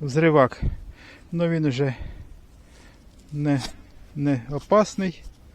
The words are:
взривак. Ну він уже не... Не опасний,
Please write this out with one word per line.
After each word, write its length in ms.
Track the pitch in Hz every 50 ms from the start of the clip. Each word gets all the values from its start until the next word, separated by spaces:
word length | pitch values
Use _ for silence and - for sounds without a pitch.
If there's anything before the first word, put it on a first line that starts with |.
взривак. 600 | 156 139 123 160 160 165 151 147 131 120 - - - - - - - - - - - - - - - - 175
Ну 160 | 170 170 170
він 160 | 165 165 156
уже 300 | 147 120 127 143 135 123 - - - - - - - - - - - - - - - - - - - - - - - - - - - 147
не... 300 | 147 147 147 143 131 120 - - - - - - - - - -
Не 260 | 147 143 143 139 127 113 -
опасний, 720 | 147 139 - - 202 214 208 - - - 190 180 - - - - - - - - -